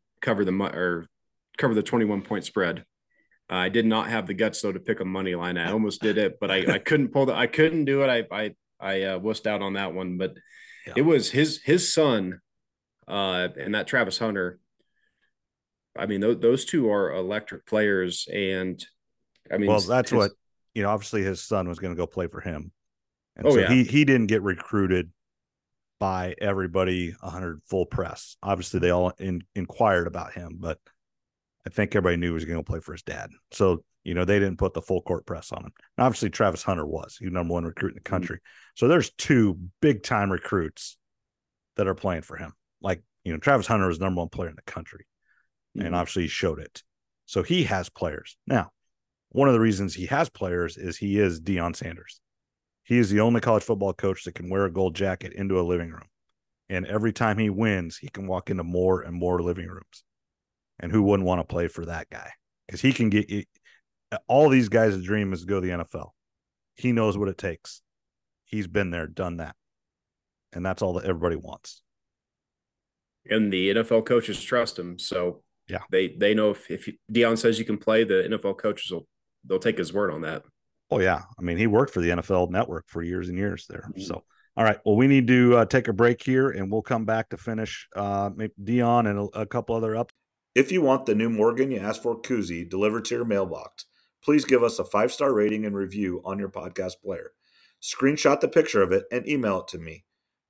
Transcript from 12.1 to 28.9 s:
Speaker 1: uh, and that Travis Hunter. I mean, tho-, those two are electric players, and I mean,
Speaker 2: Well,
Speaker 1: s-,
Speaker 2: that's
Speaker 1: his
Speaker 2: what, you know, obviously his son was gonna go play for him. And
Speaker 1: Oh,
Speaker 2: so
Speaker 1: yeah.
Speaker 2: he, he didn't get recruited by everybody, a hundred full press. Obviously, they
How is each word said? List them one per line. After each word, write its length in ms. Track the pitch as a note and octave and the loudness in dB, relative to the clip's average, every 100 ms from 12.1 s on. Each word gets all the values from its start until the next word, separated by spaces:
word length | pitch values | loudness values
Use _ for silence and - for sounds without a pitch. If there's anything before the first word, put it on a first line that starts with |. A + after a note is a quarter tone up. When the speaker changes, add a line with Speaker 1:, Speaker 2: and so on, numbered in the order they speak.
| A2+ F#2 F2+ _ _ _ _ _ _ - | 2 -2 -8 _ _ _ _ _ _ -8
Speaker 1:
uh, 400 | G2+ G2 F2+ F2+ - | -4 -2 0 -2 -6
and 160 | F2 | -6
that 120 | G#2+ - | -4 -2
Travis 320 | B2+ G2+ - | 0 0 0
Hunter. 420 | A2+ G2+ F2+ - _ _ _ _ _ _ _ _ _ _ _ _ _ - | -2 -2 -4 -6 _ _ _ _ _ _ _ _ _ _ _ _ _ -8
I 80 | G#2 | -4
mean, 140 | G2+ | 0
tho-, 140 | G#2+ | 0
those 300 | A#2+ A#2 C3 | 4 4 4
two 260 | - E3 A2+ | 2 0 2
are 220 | G#2 F2+ | 2 0
electric 540 | E2+ F#2 G#2+ - F#2 - | -2 -4 -6 -8 -14 -4
players, 600 | G#2+ G#2 G2 F#2 E2+ - | 0 2 2 0 -2 -4
and 500 | G2+ F#2+ F#2+ F#2 F2+ - _ _ _ _ _ - | -4 -2 -2 -4 -6 -12 _ _ _ _ _ -6
I 60 | G2+ | 0
mean, 100 | G2+ | 4
Speaker 2:
Well, 80 | G#2+ | 2
Speaker 1:
s-, 80 | F#2 | 4
Speaker 2:
that's 240 | B2 A#2+ | 2 2
Speaker 1:
his 60 | A#2+ | 2
Speaker 2:
what, 140 | G#2 - _ _ _ | 2 0 _ _ _
you 80 | A2+ | -4
know, 60 | G2+ | -2
obviously 340 | G#2 G#2 A2 | -2 -2 -2
his 200 | F#2+ F2+ | -2 -4
son 260 | - G2+ F2 | -2 -2 -2
was 100 | E2+ | -4
gonna 160 | F#2 E2+ | -6 -4
go 100 | E2+ | -4
play 220 | - E2+ | -4 -6
for 120 | - | -6
him. 320 | F2+ D2+ D#2+ - _ _ _ _ _ - | -8 -8 -10 -18 _ _ _ _ _ -2
And 100 | - | 4
Speaker 1:
Oh, 40 | |
Speaker 2:
so 80 | B2+ | 4
Speaker 1:
yeah. 120 | F2+ | 6
Speaker 2:
he, 140 | B2+ | 4
he 200 | A#2+ C#3+ | 4 4
didn't 240 | C#3+ B2+ G#2+ | 6 4 4
get 140 | A2 | 2
recruited 680 | G2 E2+ - G#2 F#2 F#2 E2+ _ _ _ _ _ _ _ _ _ | 0 -4 -2 0 2 2 0 _ _ _ _ _ _ _ _ _
by 340 | G2 F#2 F2+ - | -4 -2 -4 -4
everybody, 760 | G#2 G2 F#2 F#2 F#2 F2+ E2+ - | -2 -2 -2 0 0 0 -4 -8
a 80 | C#2+ | -12
hundred 300 | F2 F2+ D#2 - | -8 -8 -10 -4
full 180 | F#2+ F2 | -2 0
press. 500 | - E2 - - - | -2 -6 -8 -16 -10
Obviously, 380 | G2 F#2 F2 F#2+ | -4 -4 -2 0
they 100 | F2+ | 2